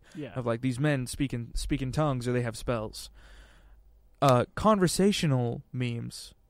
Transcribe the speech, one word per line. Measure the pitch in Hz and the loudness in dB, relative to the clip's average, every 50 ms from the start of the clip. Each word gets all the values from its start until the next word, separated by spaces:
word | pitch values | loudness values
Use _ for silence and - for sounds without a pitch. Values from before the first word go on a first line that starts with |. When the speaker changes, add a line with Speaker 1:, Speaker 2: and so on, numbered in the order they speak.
| _ - - | _ -16 -12
Speaker 1:
Yeah. | 160 143 113 - | -12 -12 -8 -8
Speaker 2:
Of, | 135 120 | -4 -2
like, | 120 117 117 | -2 -2 0
these | 127 131 120 123 | -2 -2 0 2
men | 147 151 143 131 123 | 2 2 2 0 -2
speak | - - - 143 127 139 | -4 -4 -4 -4 -4 -4
in, | 120 113 - - | -6 -8 -6 -6
speak | - - - 151 127 | -4 -2 -2 -2 -2
in | 135 127 | -2 -2
tongues | 113 147 156 147 131 123 117 | 0 0 2 2 0 0 0
or | 123 | 0
they | 123 123 | 0 0
have | 120 117 110 | 0 -2 -4
spells. | - - - 120 110 107 107 - - - - - - - - - - - - - - - - - - _ - - _ _ _ _ _ | -4 -4 -4 -2 -2 -4 -6 -10 -12 -16 -16 -18 -20 -20 -20 -20 -20 -20 -20 -20 -20 -20 -20 -20 -20 _ -20 -20 _ _ _ _ _
Uh, | 143 139 123 123 107 - _ | 4 6 6 4 4 0 _
conversational | - - 214 214 196 185 160 - - 190 208 190 - 175 151 135 127 120 117 123 139 - _ - | 2 4 4 6 6 4 2 4 4 4 4 4 2 0 0 2 2 0 -2 -4 -6 -10 _ -6
memes | 127 123 120 117 117 117 120 - - - - - _ _ | -4 -4 -2 -4 -6 -8 -10 -12 -14 -16 -18 -20 _ _